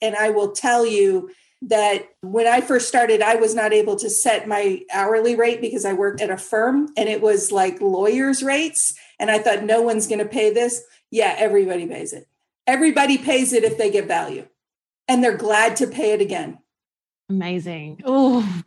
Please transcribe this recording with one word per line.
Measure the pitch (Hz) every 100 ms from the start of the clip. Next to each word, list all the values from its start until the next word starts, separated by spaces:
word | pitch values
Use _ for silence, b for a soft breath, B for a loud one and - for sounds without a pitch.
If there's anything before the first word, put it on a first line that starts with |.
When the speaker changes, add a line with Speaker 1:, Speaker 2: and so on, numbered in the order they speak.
Speaker 1:
And | 220 208
I | 220
will | 208 202
tell | - 254 240 226
you | 208 196 185 180 B B B
that | 262 214 208 196 - _
when | 185 220 233
I | 247
first | 254 247 233
started, | 247 226 214
I | 214 233
was | 220 226
not | 214
able | 214 208 202
to | 220
set | - 254 208 214
my | 208 202 185 -
hourly | 190 196 220 233 233
rate | 233 233
because | 226 226 196
I |
worked | 190 202 202
at | 202
a | 185
firm | - 220 240 277 294 -
and | 208
it | 208
was, | 214 196 -
like, | 196 185 180
lawyers' | 202 185 208 247 269 262
rates. | 269 285 320 - - B B -
And | 214
I | 214
thought, | 220 202
"No | 214 226
one's | 233 214 214
gonna | 214 -
pay | 240 214
this." | 220 240 240 b b _
Yeah, | 214 190 180
everybody | 214 202 185 180 165
pays | 156 -
it. | 208 - _ _ _ -
Everybody | 262 320 277 277 262
pays | 302 262 254
it | 240
if | 220 220
they | 208
get | 202 170
value. | 165 - - - _ _ _ _ _ -
And | 247
they're | 240 190
glad | 214 214 226 220
to | 247
pay | 233 214
it | 214
again. | 196 180 151 - _ _ _ _ _ _ -
Speaker 2:
Amazing. | 190 175 180 170 160 151 - 269
Oh, | 269 254 247 202 175